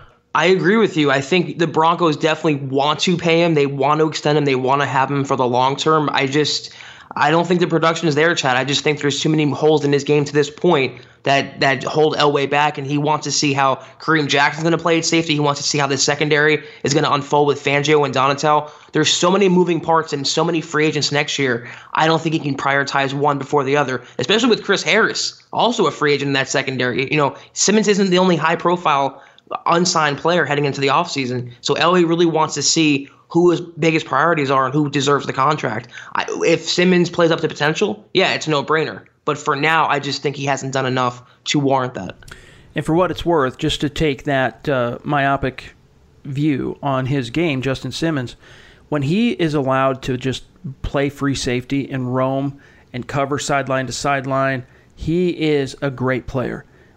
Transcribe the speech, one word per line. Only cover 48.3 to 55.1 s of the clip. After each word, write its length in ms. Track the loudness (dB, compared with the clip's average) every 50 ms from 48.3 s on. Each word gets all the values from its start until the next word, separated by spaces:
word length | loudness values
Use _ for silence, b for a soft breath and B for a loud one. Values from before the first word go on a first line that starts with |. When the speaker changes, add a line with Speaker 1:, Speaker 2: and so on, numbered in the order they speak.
| -12 B B B B B B B B B B _
Speaker 2:
when 140 | -4 -2
he 280 | 0 0 2 2 2 0
is 240 | 0 0 -2 0 0
allowed 480 | 0 0 0 2 2 2 0 0 -2
to 140 | -4 -4 -4
just 260 | -4 -4 -4 -6 -6 -10 -18 -20 _ -14 -14 -10 -10
play 260 | -8 -4 -2 -2 -2 -2
free 280 | -2 -2 -2 -2 -2
safety 520 | -2 -2 -2 -2 -4 -4 -4 -4 -4 -4 -4
and 240 | -6 -6 -4 -2
roam 480 | -2 0 0 0 0 -2 -4 -4 -6 B B B B B B B
and 140 | -12 -12 -10
cover 320 | -6 -4 -2 -2 -2 -2 -4
sideline 480 | -2 -2 -2 -2 -2 -2 -2 -2 -4
to 60 | -4
sideline, 760 | -6 -4 -2 -2 -2 -2 -2 -2 -2 0 0 0 -2 -4 -6 b b b b b b
he 340 | -8 -4 -2